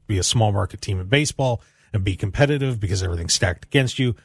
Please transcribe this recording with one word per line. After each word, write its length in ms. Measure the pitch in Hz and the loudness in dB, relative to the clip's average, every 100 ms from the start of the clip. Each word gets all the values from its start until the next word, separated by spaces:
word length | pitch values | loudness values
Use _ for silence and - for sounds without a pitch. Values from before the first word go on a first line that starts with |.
| - | -4
be 100 | 98 | -2
a 60 | |
small 280 | 87 120 110 | 0 2 2
market 300 | 98 95 - | 2 -2 -6
team 180 | - 92 | -6 -6
in 80 | 92 | 0
baseball 540 | 139 147 - 131 117 - _ _ | 0 0 -2 -2 -2 -8 _ _
and 100 | 104 | -4
be 120 | 95 92 | -2 -2
competitive 600 | 101 - 143 147 135 117 | -4 2 2 2 -2 -2
because 220 | 98 95 | -2 -2
everything's 320 | 92 85 82 | -2 -4 -2
stacked 320 | - 90 87 - | 0 0 -2 0
against 320 | 143 127 - | 2 2 0
you. 160 | 127 110 | -2 -2